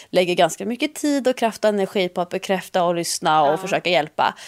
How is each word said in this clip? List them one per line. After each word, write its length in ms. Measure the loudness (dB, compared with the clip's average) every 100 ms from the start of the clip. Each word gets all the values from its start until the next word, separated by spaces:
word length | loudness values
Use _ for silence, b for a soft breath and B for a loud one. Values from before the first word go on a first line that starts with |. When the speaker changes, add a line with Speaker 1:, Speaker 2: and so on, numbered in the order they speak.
| B
Speaker 1:
lägger 260 | 0 2 2
ganska 300 | 2 0 -8
mycket 300 | -4 -6 -2
tid 320 | -2 0 0
och 100 | 0
kraft 260 | -2 0
och 60 | 0
energi 400 | 0 0 -2 -2
på 120 | -2
att 80 | -4
bekräfta 540 | -6 -4 -4 -2 0
och 120 | 0 0
lyssna 460 | -4 -2 2 4
och 100 | 4
Speaker 2:
Ja. 40 | 2
Speaker 1:
försöka 320 | -2 -2 2
hjälpa. 440 | 0 0 -2 -2 B